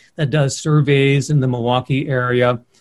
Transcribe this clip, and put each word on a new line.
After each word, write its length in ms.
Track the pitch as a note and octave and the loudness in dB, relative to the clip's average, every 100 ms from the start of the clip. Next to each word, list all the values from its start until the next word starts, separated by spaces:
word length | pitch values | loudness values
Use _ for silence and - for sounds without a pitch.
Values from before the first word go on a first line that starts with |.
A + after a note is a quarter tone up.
| _ - | _ -6
that 140 | D3 | -2
does 260 | D3+ C#3 - | 0 0 -2
surveys 720 | D#3 D3+ C#3+ C#3 C#3 C#3 C3+ | 0 2 2 2 2 0 0
in 100 | D3 | 0
the 80 | B2+ | 0
Milwaukee 600 | B2 A#2 B2+ B2+ C3+ D3+ | -2 -2 -2 -2 -4 -2
area 500 | C3 B2 B2 B2 A#2+ - _ | -4 0 2 2 0 -8 _